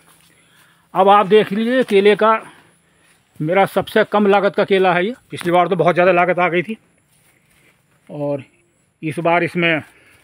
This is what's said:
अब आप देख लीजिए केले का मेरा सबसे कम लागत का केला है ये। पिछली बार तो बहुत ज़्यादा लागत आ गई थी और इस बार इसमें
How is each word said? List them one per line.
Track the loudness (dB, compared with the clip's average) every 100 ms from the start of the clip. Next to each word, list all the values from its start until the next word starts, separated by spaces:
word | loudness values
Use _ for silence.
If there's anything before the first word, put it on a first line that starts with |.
| _ _ _ _ _ _ _ _ _
अब | 0 4
आप | 4 4
देख | 2 2
लीजिए | -2 -2 -2
केले | 0 2 2 2
का | 2 0 -4 -20 _ _ _ _ _ _ _ -10
मेरा | -2 0 0
सबसे | -2 -4 -2
कम | 0 0 2
लागत | 2 0
का | -2
केला | -2 0 0
है | 0 -4
ये। | -8 _
पिछली | -12 -2
बार | 0 0
तो | 0
बहुत | 0
ज़्यादा | 2 2
लागत | 2 0 0
आ | -2
गई | -2
थी | -6 -10 _ _ _ _ _ _ _ _ _ _ _ _ -18
और | -10 -8 -8 -10 _ _ _ _ _
इस | -10 -4
बार | 0 0
इसमें | -2 -2 -2 -2 -6 _ _ _